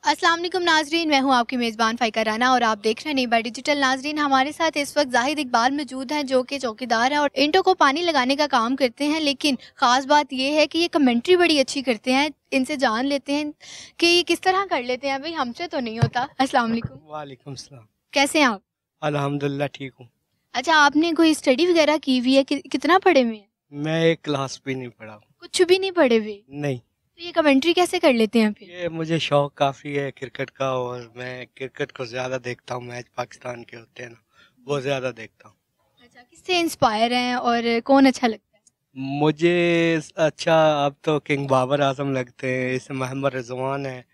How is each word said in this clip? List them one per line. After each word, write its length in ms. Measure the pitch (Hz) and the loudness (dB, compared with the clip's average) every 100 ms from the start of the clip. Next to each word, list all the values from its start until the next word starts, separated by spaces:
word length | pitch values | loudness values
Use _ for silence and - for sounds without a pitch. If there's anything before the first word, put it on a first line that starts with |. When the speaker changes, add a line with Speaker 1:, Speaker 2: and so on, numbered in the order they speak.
| - | -2
Speaker 1:
अस्सलाम 320 | 302 349 339 | 0 0 0
वालेकुम 220 | 349 370 | -2 -2
नाजरीन, 480 | 349 311 294 330 330 | 2 0 2 -2 2
मैं 100 | 285 | 2
हूं 140 | 269 254 | 4 2
आपकी 220 | 233 254 | 2 -2
मेज़बान 380 | 240 220 226 226 | -4 0 -2 0
फ़ाइका 260 | 233 220 | -2 0
राना 320 | 220 220 254 | -2 0 2
और 100 | 254 | 2
आप 140 | 233 214 | 2 0
देख 220 | 240 262 | -2 -4
रहे 100 | 311 | -4
हैं 60 | 277 | -2
नेबर 260 | 247 233 | 0 0
डिजिटल। 360 | 226 226 262 294 | -2 -8 -2 0
नाजरीन, 420 | 269 269 277 302 | 0 0 -4 -4
हमारे 320 | 294 269 269 | 0 2 0
साथ 200 | 294 330 302 | 0 -2 -2
इस 200 | 277 - | -4 -2
वक्त 120 | 294 | 0
जाहिद 280 | 240 247 302 | 0 0 -2
इकबाल 320 | 269 240 240 | 0 2 2
मौजूद 400 | 285 277 262 262 | 0 -6 -8 -6
हैं 140 | 302 277 | -6 0
जो 180 | 262 | -2
कि 160 | 254 277 | -2 -6
चौकीदार 520 | 254 214 247 226 247 | -8 -8 -2 0 0
हैं 80 | 294 | 0
और 120 | 285 - | -2 0
इंटो 260 | 294 370 | 2 4
को 120 | 370 | 2
पानी 280 | 381 294 277 | 4 4 2
लगाने 340 | 349 294 254 277 | 0 0 0 0
का 120 | 294 | 2
काम 280 | 277 226 269 | 2 0 0
करते 300 | 262 - 294 | -2 0 -2
हैं, 140 | 311 | 0
लेकिन 380 | 302 277 302 262 - _ | -2 0 0 -2 -6 _
ख़ास 280 | 254 247 262 | 2 2 4
बात 280 | 294 294 | 2 2
ये 180 | 254 269 | -2 -2
है 160 | 302 302 | 2 0
कि 120 | 330 | 0
ये 80 | 339 | 0
कमेंट्री 480 | 330 269 240 240 359 | 2 4 2 2 4
बड़ी 240 | 349 302 | 4 2
अच्छी 220 | 262 285 | 0 -2
करते 300 | 262 220 - | -2 -4 0
हैं। 200 | 262 302 - _ | 0 0 -4 _
इनसे 240 | 269 254 302 | -4 -2 0
जान 280 | 254 220 269 | 0 0 -2
लेते 280 | 285 - | -4 -2
हैं 200 | 285 302 294 - - - _ | -4 -4 -10 -20 -20 -20 _
कि 80 | 339 | 2
ये 160 | 349 | 2
किस 180 | 349 339 | 2 -2
तरह 240 | 370 381 392 | 0 0 0
कर 180 | 339 | -4
लेते 240 | 240 247 277 | -4 -4 -4
हैं, 140 | 269 | -4
भाई 100 | 294 | -6
हमसे 360 | 330 254 233 349 | -6 -6 -6 -6
तो 120 | 311 | -6
नहीं 200 | 240 220 | -6 -2
होता। 300 | 233 247 262 _ | -2 -2 -6 _
अस्सलाम 300 | 269 277 233 | 0 0 0
वालेकुम। 300 | 226 226 - 151 | -4 -6 -16 _
Speaker 2:
वालेकुम 460 | 151 147 131 - 135 | -12 -12 -16 -16 -16
सलाम। 300 | - 135 110 _ _ | -16 -20 _ _ _
Speaker 1:
कैसे 260 | 294 277 320 | -2 0 2
हैं 80 | 269 | 2
आप? 140 | 196 _ _ _ _ | 0 _ _ _ _
Speaker 2:
अल्हम्दुलिल्लाह, 680 | 156 147 143 143 143 139 143 | -4 -2 -2 -2 -4 -2 -4
ठीक 260 | - 135 _ | -6 -16 _
हूँ। 100 | 120 _ _ _ _ | -20 _ _ _ _
Speaker 1:
अच्छा, 220 | - 262 320 | -8 2 4
आपने 380 | 285 294 339 | 6 4 0
कोई 200 | 320 330 | 4 4
स्टडी 340 | 311 - 254 349 | 4 2 4 4
वगैरह 300 | 339 294 302 | 4 4 2
की 200 | - 254 | 0 0
हुई 160 | 247 | 4
है? 100 | 269 | 2
कि, 120 | 269 285 | 2 -4
कितना 420 | - 294 294 370 | -4 -4 2 4
पढ़े 240 | 381 302 | 6 4
हुए 140 | 240 214 | 2 -2
हैं? 120 | _ _ _ | _ _ _
Speaker 2:
मैं 320 | 143 151 160 165 | -6 -2 2 2
एक 140 | 165 | 2
क्लास 380 | - 143 135 - 135 | -2 -4 -4 -8 -8
भी 100 | 131 | -8
नहीं 140 | 123 | -8
पढ़ा 240 | _ 110 | _ -20
हूँ। 80 | 107 _ _ | -20 _ _
Speaker 1:
कुछ 220 | 339 - | -10 0
भी 180 | 349 370 | 2 2
नहीं 120 | 381 | 0
पढ़े 260 | 349 269 233 | 2 4 2
हुए? 260 | 214 202 208 | 0 -12 _
Speaker 2:
नहीं। 300 | 143 147 123 _ _ _ _ | -6 -4 -6 _ _ _ _
Speaker 1:
तो 60 | 339 | -6
ये 60 | |
कमेंट्री 420 | 339 302 269 320 | 0 2 4 2
कैसे 260 | 349 349 359 | 0 0 2
कर 140 | 339 | 2
लेते 260 | 240 220 233 | 2 2 2
हैं 140 | 214 | 0
फिर? 140 | 208 190 | -2 -14
Speaker 2:
ये 200 | 175 175 | -8 -6
मुझे 300 | 160 160 165 | -4 -2 -2
शौक 340 | - 143 143 | 0 0 0
काफ़ी 400 | - 139 135 147 | 0 -2 -2 -8
है 180 | 143 139 | -6 -6
क्रिकेट 380 | - 127 - 131 | -8 -14 -10 -10
का 220 | _ 135 | _ -4
और 400 | 131 123 123 117 117 | -4 -6 -10 -14 -14
मैं 280 | 127 127 123 _ | -14 -14 -16 _
क्रिकेट 340 | 131 - 143 | -14 -10 -10
को 140 | - 123 | -8 -10
ज़्यादा 320 | 120 127 131 | -8 -8 -8
देखता 380 | 123 123 - 123 | -8 -12 -10 -12
हूँ, 80 | |
मैच 220 | 123 120 120 - | -10 -14 -14 -12
पाकिस्तान 460 | 120 - 127 120 | -12 -10 -14 -14
के 140 | 117 120 | -16 -20
होते 260 | 113 - | -20 -20
हैं 60 | 120 | -20
ना, 140 | 117 _ _ _ _ 131 | -20 _ _ _ _ -8
वो 140 | 143 | -6
ज़्यादा 300 | 131 139 127 | -4 -4 -6
देखता 360 | 117 110 _ - | -10 -18 _ -20
हूँ। 80 | _ _ _ _ _ | _ _ _ _ _
Speaker 1:
अच्छा, 180 | 240 - | _ -20
किससे 380 | - _ - 359 | -20 _ -4 -2
इंस्पायर 540 | 339 - 247 214 233 | -2 0 0 2 0
हैं 220 | 247 247 247 | 0 -2 -2
और 440 | 240 233 233 233 | 0 0 0 -2
कौन 260 | - 277 269 | 4 6 6
अच्छा 220 | 254 247 | 4 -2
लगता 300 | 214 _ _ | -4 _ _
है? 40 | _ _ _ 131 | _ _ _ -12
Speaker 2:
मुझे 1040 | 135 143 151 151 170 175 175 170 165 165 147 - | -8 0 0 2 2 2 2 2 2 0 -4 -2
अच्छा, 680 | 156 - - 160 156 151 143 | -2 0 2 4 4 2 -2
अब 100 | 139 | -2
तो 160 | - 151 | -2 -2
किंग 280 | - 147 139 | -2 -4 2
बाबर 340 | 135 127 143 | 0 2 0
आजम 320 | 139 135 139 | 0 -2 -4
लगते 340 | 135 127 _ 131 | -4 -6 _ -6
हैं, 260 | 127 127 | -4 -4
इससे 200 | 127 - | -6 -6
मोहम्मद 420 | 135 127 135 139 131 | -8 -6 -4 -4 -4
रिजवान 500 | 120 127 131 139 135 | -8 -8 -6 -6 -8
है 200 | 127 123 | -12 -18